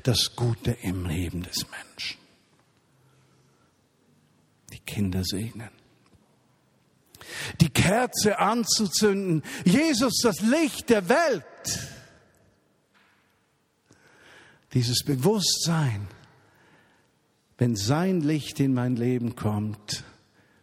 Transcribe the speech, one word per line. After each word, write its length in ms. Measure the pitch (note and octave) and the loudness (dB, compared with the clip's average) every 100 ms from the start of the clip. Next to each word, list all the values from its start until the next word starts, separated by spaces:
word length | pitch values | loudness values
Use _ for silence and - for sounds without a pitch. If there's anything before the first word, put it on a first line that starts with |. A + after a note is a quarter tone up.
das 340 | - A2 - - | 0 0 0 -2
Gute 360 | A#2+ A2+ - A#2 | -2 -2 -4 -4
im 240 | G2 F#2+ F2+ | -4 -4 -4
Leben 380 | D#2+ F2 F2 | -4 -4 -6
des 240 | F2 - - | -8 -8 -10
Menschen. 480 | - - - - - _ _ _ _ _ _ _ _ _ _ _ _ _ _ _ _ _ _ _ _ _ _ _ _ - | -12 -18 -12 -12 -12 _ _ _ _ _ _ _ _ _ _ _ _ _ _ _ _ _ _ _ _ _ _ _ _ -20
Die 60 | - | -18
Kinder 440 | - - G2 F#2 | -10 -4 -2 -2
segnen. 460 | F2 G2 A2+ A2 A#2 - _ _ _ _ _ _ _ _ _ _ _ _ _ - - - - - | -2 -4 -6 -10 -16 -20 _ _ _ _ _ _ _ _ _ _ _ _ _ -20 -16 -10 -8 0
Die 80 | E3 | 2
Kerze 680 | - E3 A3 B3+ - G#3 F#3+ | 4 4 2 0 0 0 2
anzuzünden. 1040 | F#3 A#3+ A3+ - G3+ - G#3+ G3 F#3+ D#3+ - - | 2 2 0 0 0 2 2 2 0 0 -2 -2
Jesus, 580 | F3+ A3+ E4 A3+ B3+ - | 4 4 4 2 2 2
das 180 | A#3 E3 | 0 2
Licht 480 | A3 D4+ D4+ - - | 2 2 2 -2 2
der 180 | G#3+ F3+ | 2 4
Welt. 380 | C#4 D#4+ G3 - - - - - - - - _ _ _ _ _ _ _ _ _ _ _ _ _ _ _ _ _ _ _ _ - - - _ _ | 2 2 0 -6 -12 -8 -8 -8 -16 -20 -20 _ _ _ _ _ _ _ _ _ _ _ _ _ _ _ _ _ _ _ _ -20 -20 -20 _ _
Dieses 300 | C3 A#2+ A#2+ | -2 0 0
Bewusstsein, 1040 | - C3 D#3+ A3 E3+ - D#3+ E3 C#3 G2+ G2+ - - _ _ _ _ _ _ _ _ _ _ _ _ - | -2 0 2 2 0 0 0 2 0 -2 -6 -14 -20 _ _ _ _ _ _ _ _ _ _ _ _ 0
wenn 160 | B2 G#2+ | 0 2
sein 460 | G2+ D3+ F#3+ F#3 | 0 0 2 0
Licht 380 | D3 D#3 - - | 0 -2 -2 -2
in 140 | C#3 | 0
mein 220 | B2+ B2 A#2+ | 2 0 0
Leben 400 | A#2+ B2 A#2 - | 0 0 -2 -4
kommt, 680 | A2 G#2+ G#2+ G#2+ - - - - _ _ _ _ | -2 -2 -4 -8 -10 -10 -12 -20 _ _ _ _